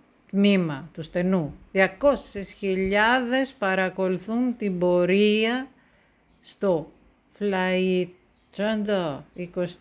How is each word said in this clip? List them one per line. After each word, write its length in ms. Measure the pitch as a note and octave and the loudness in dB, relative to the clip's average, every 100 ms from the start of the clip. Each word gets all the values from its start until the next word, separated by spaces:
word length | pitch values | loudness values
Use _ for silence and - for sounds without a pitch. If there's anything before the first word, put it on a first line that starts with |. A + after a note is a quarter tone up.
| _ _ - | _ _ -6
τμήμα 580 | G3 G3+ G3 E3+ C#3 E3 | 2 4 4 2 -4 -10
του 100 | - | -14
στενού. 520 | D3+ F3 F3+ F#3+ C#3+ - - | -6 -2 0 0 0 -8 -6
Διακόσιες 760 | F#3+ F#3+ F#3+ C#4+ B3 - G3+ F#3 | 0 0 2 0 0 -4 -14 -14
χιλιάδες 1000 | - G3 F#3 F#3+ G3+ A3 B3+ A#3+ C4 C4 | -8 -4 -2 0 2 4 2 0 -2 -2
παρακολουθούν 1040 | - G3 F#3+ F#3 F#3 F#3 F3+ G3 A#3 B3+ A#3+ | -4 -2 0 -2 -2 -2 -2 -4 -2 -2 -2
την 220 | G#3 F3+ | -4 0
πορεία 880 | F3+ F3+ F3 G3 G#3 G#3+ A3 B3+ C4+ _ _ _ _ _ _ _ | 2 4 4 4 4 4 0 -2 -6 _ _ _ _ _ _ _
στο 520 | - - G3 E3 - _ _ _ _ - | -20 -4 0 0 -2 _ _ _ _ -6
Flight 680 | G#3 F#3+ F#3 F#3 F#3 F3+ F3 - _ _ _ | -4 0 0 0 2 0 -2 -8 _ _ _
τριάντα 760 | - G#3 A3 G#3 G3 E3 C3+ D3 | -6 -2 -2 -2 -2 -2 -6 -12
είκοσι 420 | - F3 F3+ F3 - | -12 -10 -4 -6 -6